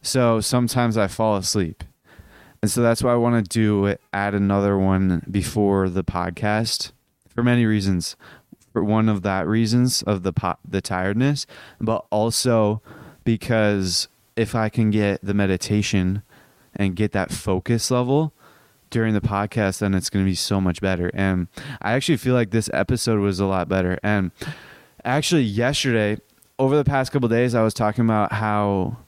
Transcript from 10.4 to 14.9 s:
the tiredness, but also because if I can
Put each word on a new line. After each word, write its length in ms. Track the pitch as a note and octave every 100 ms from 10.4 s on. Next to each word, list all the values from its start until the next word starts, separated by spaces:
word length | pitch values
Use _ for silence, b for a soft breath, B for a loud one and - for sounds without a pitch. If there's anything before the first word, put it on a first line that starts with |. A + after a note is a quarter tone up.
| F#2 - -
the 140 | G2
tiredness, 680 | - F#2 F#2 G#2 C3+ C#3+ - B B B
but 260 | A2 A2+ -
also 720 | G#2 A2+ A#2 B2+ A2+ G#2 G#2+ B B B B
because 840 | - A2+ - A2+ G#2+ G2+ F#2+ F2 - _ _ -
if 200 | A2 A#2
I 140 | G#2+
can 220 | - A2